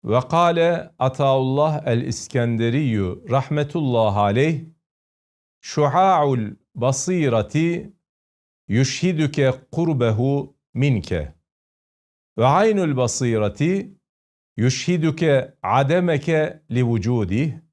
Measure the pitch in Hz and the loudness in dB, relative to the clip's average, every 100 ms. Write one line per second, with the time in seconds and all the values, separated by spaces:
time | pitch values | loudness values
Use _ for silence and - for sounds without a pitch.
0 | 113 117 127 165 170 170 165 170 - _ | 0 -2 0 0 2 2 0 0 -8 _
1 | 131 131 135 135 131 135 156 151 - 117 | -4 0 0 2 0 0 0 -2 -2 -2
2 | 131 - - 131 120 113 117 131 147 107 | -2 -8 -4 -2 -2 0 0 0 0 0
3 | 92 - - 131 131 151 147 170 139 117 | -2 -6 -2 -2 0 -4 -4 -4 0 2
4 | 110 101 101 110 151 156 - _ _ _ | 2 2 2 2 0 -2 -8 _ _ _
5 | _ _ _ _ _ _ - - 147 151 | _ _ _ _ _ _ -8 0 2 4
6 | 190 175 147 123 104 - _ - 123 131 | 4 4 2 0 -4 -10 _ -4 -2 -2
7 | - 180 143 113 104 147 165 170 - _ | -2 0 2 2 0 0 0 -2 -8 _
8 | _ _ _ _ _ _ - 107 131 - | _ _ _ _ _ _ -2 0 0 0
9 | 180 160 147 147 135 127 _ 160 170 143 | -2 0 -2 2 0 0 _ -4 -2 2
10 | 117 107 135 143 139 _ _ 117 139 113 | 0 2 0 -2 -4 _ _ -2 0 0
11 | - 85 71 - _ _ _ _ _ _ | -2 -6 -6 -12 _ _ _ _ _ _
12 | _ _ _ - 123 160 220 202 170 131 | _ _ _ 0 2 4 2 2 0 0
13 | 123 - 123 113 104 - 151 190 - - | -2 0 0 0 0 0 -2 -2 -6 -18
14 | _ _ _ _ _ - 120 - - 180 | _ _ _ _ _ -2 0 0 -2 0
15 | 160 156 165 135 - _ - 120 139 175 | 0 0 2 2 0 _ 0 2 2 2
16 | 180 147 170 160 151 - _ 117 120 113 | 2 0 0 0 0 -6 _ 0 0 0
17 | 101 123 95 104 156 113 _ | 0 -2 0 -2 -2 -6 _